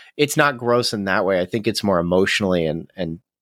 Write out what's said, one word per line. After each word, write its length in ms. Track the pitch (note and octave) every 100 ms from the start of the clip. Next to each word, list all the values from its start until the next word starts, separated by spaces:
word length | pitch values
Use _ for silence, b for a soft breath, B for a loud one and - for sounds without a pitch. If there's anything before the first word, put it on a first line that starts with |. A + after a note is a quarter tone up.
| B -
it's 200 | C#3+ D3+
not 200 | C#3+ B2
gross 360 | A#2+ A#2+ A2+
in 120 | G#2+ G2
that 200 | F#2+ F#2
way. 140 | F#2
I 60 | F2+
think 220 | A2+ A2
it's 160 | G2+
more 160 | G#2 F2+
emotionally 640 | F2 F2+ G2 - G2 F2+ D#2+
and, 260 | E2 D2 -
and, 240 | E2 E2 _ _